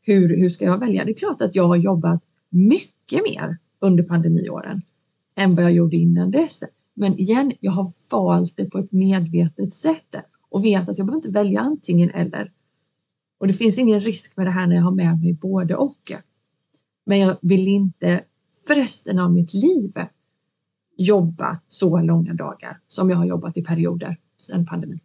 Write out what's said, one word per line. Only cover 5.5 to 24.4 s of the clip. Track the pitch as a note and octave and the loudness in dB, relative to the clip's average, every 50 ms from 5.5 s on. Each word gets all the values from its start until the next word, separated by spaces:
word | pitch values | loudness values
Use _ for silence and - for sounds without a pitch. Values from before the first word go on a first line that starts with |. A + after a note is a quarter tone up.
| F3+ | 4
vad | E3 F3 | 4 4
jag | F3 | 4
gjorde | F3 E3+ E3+ E3 D3+ | 4 4 2 2 2
innan | E3+ E3 E3+ E3+ F3 F3+ F#3 | 2 2 4 4 2 2 0
dess. | G3+ C#4+ E4 D4+ - - - - _ _ _ _ _ | 0 0 -2 -2 -4 -14 -16 -18 _ _ _ _ _
Men | - G3+ G3 F#3+ - | -4 -2 -2 0 0
igen, | F#3+ F#3 A3 B3+ C#4 C#4 - _ | 0 0 0 0 0 -2 -4 _
jag | - G3 | -4 -4
har | F3+ F#3+ G3 F3+ - - - - | -2 -2 -4 -6 -8 -16 -12 -6
valt | - A3 F#3 F3+ F3 F3 F3 E3+ _ | -4 -2 0 2 2 0 0 -2 _
det | - F#3+ | -8 -8
på | F#3+ - F#3+ | -6 -4 -6
ett | G3 G3 | -6 -2
medvetet | - F#3 F#3+ F#3+ F#3+ F#3 F3 E3 E3 E3+ E3+ D#3+ - - G3 F#3+ - | 0 0 2 2 2 0 -2 -2 0 0 0 0 -2 -6 -8 -8 -8
sätt | - - D#4 D#4+ - _ _ - - - _ _ _ _ _ | -4 -2 -2 -2 -2 _ _ -16 -16 -16 _ _ _ _ _
och | - G3 G3+ | -4 0 2
vet | A3 G3+ F#3 F3+ F3 | 2 2 2 0 -4
att | - G3 | -4 -4
jag | G3 | -4
behöver | G3+ C4 D#4+ | -4 -4 -4
inte | D#4+ A3+ | -6 -4
välja | F#3+ G#3 G#3 G3+ G3 G#3 | -2 0 0 0 0 0
antingen | A#3 C4+ D#4 - _ - F3 E3+ F3 E3+ | 0 -2 -4 -4 _ 0 2 4 4 2
eller. | - F3 F3 E3 - D#3 - - _ _ _ _ _ _ _ _ _ _ _ _ _ _ _ _ _ _ | 0 -4 -6 -4 -4 -8 -10 -10 _ _ _ _ _ _ _ _ _ _ _ _ _ _ _ _ _ _
Och | G3 | -2
det | G3 | -2
finns | F#3+ F#3+ A#3 A3 F#3+ - | 0 2 2 0 2 2
ingen | C4 A3+ G#3+ G#3 | 2 2 2 2
risk | G3 A3+ G3+ E3+ - - _ | 0 -2 -6 -6 -10 -14 _
med | - F#3 | -4 -2
det | F3 | -2
här | E3+ F#3 F#3 | -2 0 2
när | F3 F3 | 2 2
jag | F3 | 4
har | E3+ F3+ F#3 | 2 2 2
med | F#3+ F3 E3 E3 E3 | 2 2 2 0 2
mig | E3 F3 | 0 0
både | F3 D#3 - F#3 F#3+ F#3+ F3+ D#3+ F3+ | -2 -2 -4 -4 -2 -2 -2 -2 0
och. | - C#4 C#4 - _ _ - - - - _ _ _ _ _ _ _ _ _ _ _ _ _ _ _ _ | -2 -2 -4 -4 _ _ -16 -16 -16 -16 _ _ _ _ _ _ _ _ _ _ _ _ _ _ _ _
Men | - G3 G3 | 0 2 2
jag | G3 F#3 F#3+ - | 4 2 0 0
vill | - F3 G3 F#3+ F#3+ F#3+ | 0 2 2 2 2 2
inte | G3+ G3+ G3 F#3 - _ F3+ F3 F3 F3+ - _ _ _ _ _ _ _ _ | 2 2 0 0 -2 _ -2 0 0 -2 -4 _ _ _ _ _ _ _ _
för | - D4 | 0 0
resten | D4 C4 A3 - - _ - G3+ F#3 | 0 0 -2 -6 -12 _ -4 -2 -2
av | F3+ F3 | 0 2
mitt | F3 F3 E3+ E3 - | 2 2 0 0 -2
liv | G3 A3 E4 F#4 D4+ G3+ G3 G3+ - F3 - _ _ _ _ _ _ _ _ _ _ _ _ _ _ _ _ _ | 0 2 2 2 2 -2 -4 -8 -10 -12 -12 _ _ _ _ _ _ _ _ _ _ _ _ _ _ _ _ _
jobba | - F#3 F#3+ G#3 G3 E3+ E3 E3 - - - F3 E3+ _ _ | -2 2 2 4 4 2 0 -2 -4 -6 -6 -6 -8 _ _
så | - - G3 F3+ E3 F3 | -6 -2 0 2 2 2
långa | E3 E3 E3 E3 E3 E3+ E3+ | 2 2 2 2 0 -2 -4
dagar | E3 - - - - - - - - _ _ | -8 -8 -10 -12 -12 -16 -18 -18 -18 _ _
som | - - F#3+ F#3 | -6 -2 0 0
jag | F3+ | 2
har | E3+ E3+ | 2 0
jobbat | F3+ F3+ F3 E3+ F3 E3 | 0 -2 -4 -6 -6 -8
i | F3+ | -8
perioder | E3+ E3 E3+ E3 E3+ E3+ F3 E3+ E3 - E3+ - _ _ _ | -6 -4 -2 -2 -2 -2 -2 -6 -6 -8 -10 -12 _ _ _
sedan | _ | _